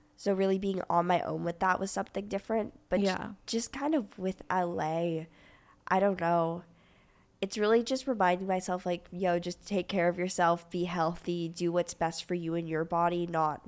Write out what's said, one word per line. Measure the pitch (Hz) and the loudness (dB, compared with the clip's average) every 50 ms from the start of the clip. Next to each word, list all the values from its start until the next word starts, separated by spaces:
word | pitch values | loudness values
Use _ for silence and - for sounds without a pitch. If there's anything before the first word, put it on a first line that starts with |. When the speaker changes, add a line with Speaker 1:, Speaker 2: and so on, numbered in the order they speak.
| _ _ _ | _ _ _
Speaker 1:
So | - - 202 | -4 -2 0
really | 196 185 196 190 196 190 | 2 2 2 2 2 2
being | 202 196 190 180 - - | 0 -2 -2 -2 -2 2
on | 170 170 170 | 2 2 4
my | 180 180 165 | 4 2 2
own | - - 156 160 165 | 0 -2 -4 -4 -4
with | 170 165 - | -4 -2 0
that | 190 185 180 - | 2 2 2 2
was | 190 196 | -2 -4
something | - 196 196 - - 202 208 202 | -4 -4 -6 -4 -6 -8 -6 -4
different. | 196 202 - - 226 226 208 - - - _ - | -6 -6 -4 -2 -2 -2 -2 -4 -8 -18 _ 0
But | 185 202 | 2 2
ju- | 202 | 4
Speaker 2:
Yeah. | 190 185 - - - 196 - - | 2 0 -2 -6 -10 -12 -12 -8
Speaker 1:
just | - 220 233 - - - | -4 -4 -4 -4 -4 -6
kind | 277 285 302 320 | -4 -2 0 0
of | 277 202 - - - | 0 -2 -4 -6 -6
with | 185 190 190 - - - | -4 -4 -4 -6 -6 -2
L | 180 185 180 175 180 190 | 0 0 0 0 -2 -2
A, | 156 156 160 165 170 170 165 160 165 - - - - - - - _ _ _ _ _ | -2 -2 0 0 0 0 -2 -4 -6 -10 -16 -20 -20 -20 -20 -20 _ _ _ _ _
I | - 185 190 | 0 2 4
don't | 196 202 190 170 | 4 4 2 2
know. | 170 170 175 170 165 165 165 180 - - - _ _ _ _ _ _ _ _ _ _ _ _ _ | 2 2 2 2 2 0 -2 -6 -10 -16 -20 _ _ _ _ _ _ _ _ _ _ _ _ _
It's | 196 190 - | -6 -6 -2
really | 214 208 214 226 233 | 0 4 4 4 4
just | 233 - 262 254 - | 4 2 -2 -2 -2
reminding | 269 247 208 185 175 180 180 190 | -2 0 2 4 4 4 2 0
myself, | 190 185 185 - 190 180 185 - | -2 -2 -2 0 -2 -4 -2 -2
like, | 180 175 - - - | -2 -4 -4 -6 -10
"Yo, | 175 175 190 180 175 175 | -6 0 2 2 2 2
just | 175 175 175 - - | 0 -4 -8 -8 -6
take | - 202 190 175 - | -4 -2 -2 -2 0
care | 196 185 170 175 | 0 2 2 2
of | 175 180 | 2 0
yourself, | 180 190 - - 175 170 170 175 - - | -2 -2 2 4 4 4 4 2 -2 -4
be | - 175 175 | -4 -4 -2
healthy, | 180 175 175 160 165 175 - - 180 175 170 170 165 | -2 0 0 0 0 -2 -4 -4 -4 -4 -2 -4 -6
do | 170 - 175 170 | -4 -2 -2 0
what's | 170 175 170 - - | 2 0 0 -2 -2
best | - 170 165 - - - | -2 -2 -2 -2 -4 -6
for | - 180 | -4 -4
you | 180 165 160 165 | -4 -2 -2 -2
and | 170 165 156 | -2 -2 -2
your | 160 156 160 | -2 -2 -2
body, | - 175 170 170 175 175 175 175 | 0 2 2 2 2 2 0 -2
not | 170 165 160 156 151 143 - - | -2 0 0 0 0 -2 -4 -10